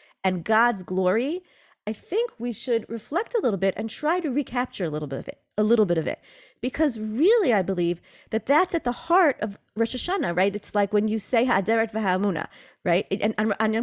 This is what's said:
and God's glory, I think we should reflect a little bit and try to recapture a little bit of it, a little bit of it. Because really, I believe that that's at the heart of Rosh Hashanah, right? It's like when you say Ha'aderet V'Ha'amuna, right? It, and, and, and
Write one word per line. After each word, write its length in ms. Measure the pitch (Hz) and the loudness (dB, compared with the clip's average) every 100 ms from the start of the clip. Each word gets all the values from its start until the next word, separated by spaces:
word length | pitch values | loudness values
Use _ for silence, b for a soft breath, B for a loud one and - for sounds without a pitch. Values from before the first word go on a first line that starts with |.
| b b | b b
and 220 | 190 185 165 | -2 -2 0
God's 380 | 220 240 202 | 4 4 0
glory, 580 | 180 185 180 214 262 349 b b b b - | -4 0 2 2 0 -4 b b b b -8
I 60 | |
think 400 | 220 - 403 480 - | -8 -4 -2 -2 -4
we 160 | 247 | -6
should 340 | 220 - 226 214 | -6 -2 -2 -2
reflect 460 | 233 - 320 466 | -8 -4 -4 -2
a 80 | 466 | 0
little 160 | 285 196 | 0 2
bit 160 | 190 - | 0 0
and 140 | 226 | -6
try 300 | - 302 359 | -4 -2 0
to 100 | 330 | 0
recapture 560 | 247 - 247 254 - 175 | -2 -2 -4 -4 -4 -4
a 40 | |
little 160 | 151 147 | -4 -4
bit 100 | 127 | -6
of 100 | - | -8
it, 120 | - _ - | -12 _ -2
a 60 | |
little 240 | 214 226 196 | 2 4 4
bit 100 | 170 | 2
of 80 | 151 | 0
it. 140 | - B B B B | -6 B B B B
Because 380 | 247 - 302 226 | -6 0 0 0
really, 520 | 214 214 339 466 339 | -4 2 4 4 4
I 120 | 214 | 2
believe 380 | 180 185 170 170 b b b | 0 0 0 -2 b b b
that 160 | 214 - | -4 2
that's 300 | 285 370 330 | 2 2 0
at 80 | |
the 80 | - | -2
heart 460 | 240 - 349 330 - | -6 2 4 4 2
of 180 | 214 196 _ - | -4 -8 _ -4
Rosh 200 | 226 254 | -2 -2
Hashanah, 420 | - 381 208 170 | -4 -2 0 0
right? 180 | 196 202 | 0 -2
It's 200 | - 208 | -4 -2
like 180 | 202 | 2
when 140 | 208 214 | 2 2
you 100 | 220 | 0
say 280 | - 233 254 | 0 0 2
Ha'aderet 460 | 202 185 226 226 | 2 2 0 0
V'Ha'amuna, 560 | 214 208 185 202 175 - B B B | -2 0 0 0 -2 -6 B B B
right? 240 | - 175 - | 0 0 0
It, 120 | 202 | -2
and, 120 | 226 - | -2 -2
and, 160 | 214 - | -2 0
and 160 | 220 220 | 0 0